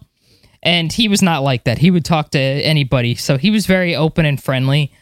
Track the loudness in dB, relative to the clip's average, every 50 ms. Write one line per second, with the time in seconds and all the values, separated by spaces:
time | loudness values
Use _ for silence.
0 | -10 _ _ _ _ _ _ _ _ _ _ -6 -2 0 0 0 0 -2 -2 -2
1 | 0 0 2 2 2 2 0 0 0 0 -2 0 -2 -2 0 2 2 4 2 2
2 | 0 0 -2 -2 -2 -2 -2 -2 -2 -2 -2 -2 -2 0 0 0 0 0 0 0
3 | 0 0 -2 -4 -2 -2 -2 0 2 0 0 0 2 2 0 0 0 0 -2 0
4 | -2 -2 0 0 0 0 0 -2 -4 -4 -2 -2 0 0 0 0 0 -2 _ _